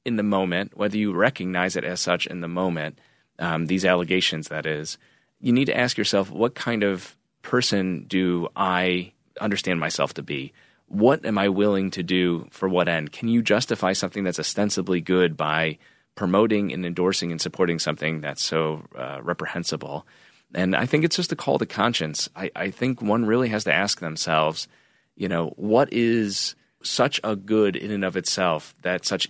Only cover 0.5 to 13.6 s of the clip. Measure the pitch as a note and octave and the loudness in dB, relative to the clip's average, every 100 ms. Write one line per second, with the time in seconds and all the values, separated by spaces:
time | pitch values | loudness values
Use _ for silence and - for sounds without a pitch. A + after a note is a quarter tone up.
0.5 | F2 G2+ - G#2 G#2 G#2 F2+ A2 - F#2 | 0 -4 -4 -2 0 0 2 2 2 -2
1.5 | F#2 F#2 - - F2+ - F2 - F2+ E2+ | 0 0 0 -4 -4 0 0 -2 -6 -6
2.5 | F2 F#2 E2 D2+ D2 _ _ _ - E2+ | -2 0 0 -4 -8 _ _ _ -6 -4
3.5 | E2 E2 F#2 F#2 F2+ E2+ F#2 - D#2+ D#2 | -2 0 2 4 4 2 2 0 -2 -6
4.5 | D#2 D#2 D2+ D#2 - _ _ _ _ - | -6 -4 -4 -6 -12 _ _ _ _ 0
5.5 | A#2+ C3+ - B2 - G#2 G2+ F#2+ - A#2 | 2 2 2 0 0 0 2 0 0 0
6.5 | - - A#2 G2+ F#2+ - - _ _ - | 0 -4 0 0 0 -6 -20 _ _ -2
7.5 | B2 A#2+ G2+ F#2 F2 G1+ F#2+ F#2 F2 E2 | 2 2 2 0 -2 -2 0 2 0 -2
8.5 | - F#2+ F2+ F#2 F2+ F2+ - _ - G#2+ | -2 0 2 2 0 -4 -12 _ -6 -2
9.5 | G2 - F2 D#2 - C#2 - C#2+ D2+ - | -2 0 0 0 0 -2 -2 -8 -8 -8
10.5 | - _ _ - G2 A2+ D3+ - G#2 G2+ | -14 _ _ -8 2 4 4 2 0 2
11.5 | F#2+ G#2 G2 F#2+ F#2+ F2 F#2 F2+ E2+ - | 4 2 2 0 -4 0 2 2 0 -4
12.5 | - F#2+ F2+ F2 E2 D2+ - A#2 A#2 A2+ | -6 0 2 2 0 -4 -4 0 2 4
13.5 | G#2 | 2